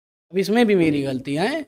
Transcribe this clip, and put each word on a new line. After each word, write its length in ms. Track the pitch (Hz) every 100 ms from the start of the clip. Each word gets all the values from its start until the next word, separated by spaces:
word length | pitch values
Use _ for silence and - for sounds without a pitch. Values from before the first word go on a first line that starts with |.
| _ _ _
अब 40 | 180
इसमें 280 | 185 226 226
भी 80 | 196
मेरी 260 | 160 143
गलतियाँ 440 | 135 131 139 143 208
हैं। 180 | 311